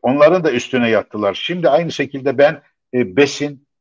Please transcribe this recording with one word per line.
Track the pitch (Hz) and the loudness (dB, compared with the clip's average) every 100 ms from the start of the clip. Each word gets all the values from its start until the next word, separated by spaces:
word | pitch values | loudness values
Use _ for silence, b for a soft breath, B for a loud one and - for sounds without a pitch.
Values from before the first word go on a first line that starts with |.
onların | 120 139 151 185 | -2 4 4 4
da | 160 | 0
üstüne | 123 - 127 117 | -2 -2 -2 0
yattılar. | 110 - 104 101 | 0 -2 -4 -4
Şimdi | 92 - 175 165 | -4 -6 -2 0
aynı | 147 165 | 0 -2
şekilde | - 143 139 135 123 | -6 -8 -6 -4 2
ben, | 143 156 _ _ _ | 2 0 _ _ _
e, | 123 107 90 | -4 -2 2
besin, | 143 - 147 139 _ _ | 0 0 -8 -10 _ _